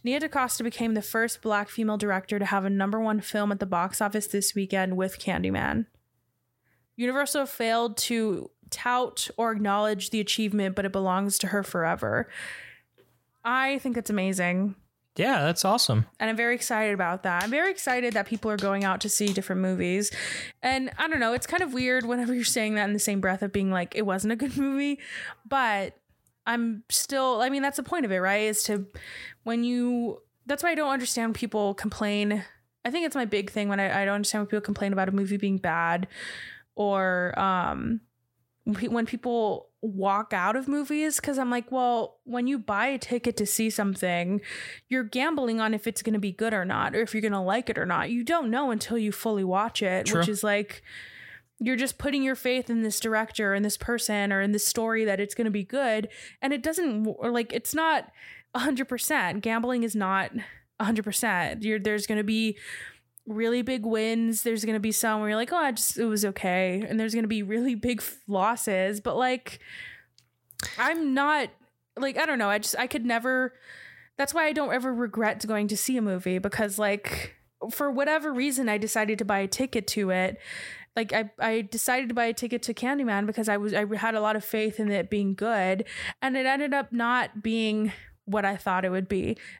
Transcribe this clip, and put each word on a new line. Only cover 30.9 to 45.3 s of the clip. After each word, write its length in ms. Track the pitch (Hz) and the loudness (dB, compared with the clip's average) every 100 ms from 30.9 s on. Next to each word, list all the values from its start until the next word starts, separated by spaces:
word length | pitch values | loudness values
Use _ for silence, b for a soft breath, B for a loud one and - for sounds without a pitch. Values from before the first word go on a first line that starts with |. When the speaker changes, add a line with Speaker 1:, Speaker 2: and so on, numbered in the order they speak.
Speaker 1:
understand 420 | 269 247 240 226 | 0 0 0 0
people 400 | 214 226 214 202 | 0 -2 2 0
complain. 720 | 202 214 - 208 208 208 208 B B _ _ | 0 -4 -2 0 2 2 0 B B _ _
I 80 | 240 | -4
think 120 | 330 320 | 0 0
it's 80 | 277 | 0
my 100 | 226 | 0
big 240 | 208 196 | 0 -2
thing 180 | 214 202 | -2 0
when 120 | 196 | 2
I, 240 | 196 196 | 2 2
I 20 | 196 | 2
don't 80 | |
understand 280 | 202 202 214 | 0 0 0
when 40 | 208 | 0
people 140 | 208 | -2
complain 320 | 208 202 196 | -2 -2 0
about 160 | 196 190 | 2 2
a 20 | |
movie 260 | 196 190 202 | 2 0 0
being 200 | 202 190 | 0 0
bad 500 | 175 165 170 175 190 B B B B B - - | 0 0 2 0 -2 B B B B B -12 -2
or, 580 | 202 196 185 180 180 - | 2 2 2 2 0 0
um, 600 | 190 185 - 67 - 226 - _ _ _ _ _ - 190 | 2 2 0 -2 -2 -4 -6 _ _ _ _ _ -4 -2
pe-, 140 | 240 | 0
when 180 | 233 226 | 0 0
people 600 | 240 254 233 214 - - _ | -2 -2 0 2 0 -6 _
walk 520 | 220 196 196 202 220 | -6 0 2 2 0
out 220 | 202 185 254 | 0 2 2
of 120 | 269 | 0
movies, 520 | 294 285 302 311 294 | -2 0 0 0 0
'cause 200 | 294 269 | 0 0
I'm 100 | 247 | 0
like, 220 | 240 240 | 0 -2
well, 480 | 262 247 233 208 - 247 | 0 2 2 -2 -8 -6
when 200 | 247 247 | -2 0
you 140 | 277 | 0
buy 280 | 214 202 254 | 0 0 0
a 100 | 262 | 0
ticket 380 | - 240 240 233 | -2 -2 0 0
to 100 | 208 | 0
see 240 | - 220 | 2 0
something, 680 | 214 202 190 180 175 175 202 B B B B - | 2 0 0 0 0 0 -2 B B B B -4
you're 160 | 262 | -2
gambling 560 | 214 254 302 | 0 -2 0